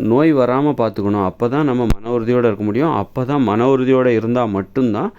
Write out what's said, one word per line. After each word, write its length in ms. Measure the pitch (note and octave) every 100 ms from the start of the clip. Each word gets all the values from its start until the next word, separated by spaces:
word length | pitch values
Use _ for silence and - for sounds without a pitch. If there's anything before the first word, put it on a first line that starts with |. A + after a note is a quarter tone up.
| G#2+
நோய் 260 | A#2+ D#3+
வராம 400 | C#3+ B2 C3 D3
பார்த்துக்கணும். 520 | B2+ A2+ G#2 G2+ G#2 F#2+
அப்போ 200 | - A#2
தான் 180 | C3+ D3
நம்ம 180 | B2 A#2
மன 260 | G2+ A2+
உறுதியோட 340 | A#2+ A2 B2 A#2
இருக்க 180 | G2+
முடியும். 300 | G#2 A2 D#3+
அப்போ 280 | A#2 G2 - B2+
தான் 180 | C#3+
மன 240 | A2+ G#2+ B2+
உறுதியோட 400 | C3+ B2+ C3 B2+
இருந்தா 360 | A2+ A2+ B2 A#2
மட்டும்தான் 640 | G2 G2 - B2+ G#2 G3